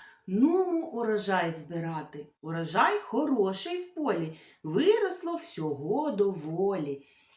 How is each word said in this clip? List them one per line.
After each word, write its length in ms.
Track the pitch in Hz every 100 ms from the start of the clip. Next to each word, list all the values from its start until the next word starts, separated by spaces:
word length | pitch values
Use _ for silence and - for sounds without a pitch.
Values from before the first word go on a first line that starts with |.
| - - -
Нумо 600 | 196 294 370 359 330 -
урожай 640 | 233 220 208 196 185 165
збирати. 760 | 160 151 170 165 156 139 147 - _
Урожай 560 | 156 165 156 185 339 415
хороший 760 | - - 302 247 190 190 339 359
в 180 | 359
полі, 440 | 330 277 170 160 160 - _
виросло 760 | 156 180 359 453 381 349 339 339
всього 760 | - - 156 135 151 247 302
доволі. 960 | 202 196 175 151 165 196 190 143 139 - _ _